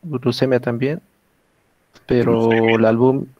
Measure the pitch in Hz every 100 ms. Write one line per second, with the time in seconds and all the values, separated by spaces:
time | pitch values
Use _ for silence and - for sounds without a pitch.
0 | 175 135 127 123 131 127 123 117 131 151
1 | _ _ _ _ _ _ _ _ _ -
2 | - 127 117 117 113 113 113 113 110 113
3 | 127 135 - _